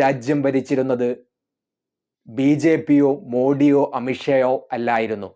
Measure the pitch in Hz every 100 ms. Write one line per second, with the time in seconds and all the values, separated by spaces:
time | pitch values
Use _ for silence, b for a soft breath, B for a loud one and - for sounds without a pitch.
0 | 139 139 117 147 139 135 127 135 131 123
1 | 123 123 _ _ _ _ _ _ _ _
2 | _ _ - 113 135 147 156 160 156 143
3 | 143 143 139 123 131 139 147 139 135 135
4 | 123 127 - 139 127 131 - 123 117 117
5 | 113 107 95